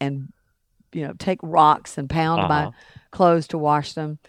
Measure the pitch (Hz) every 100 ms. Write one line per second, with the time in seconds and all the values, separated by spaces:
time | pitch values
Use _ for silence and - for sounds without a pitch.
0 | 139 139 135 _ _ _ _ _ _ 170
1 | 143 175 190 185 165 165 151 151 - -
2 | 135 156 160 165 98 147 175 - _ -
3 | _ - 180 170 147 165 151 147 143 -
4 | 151 151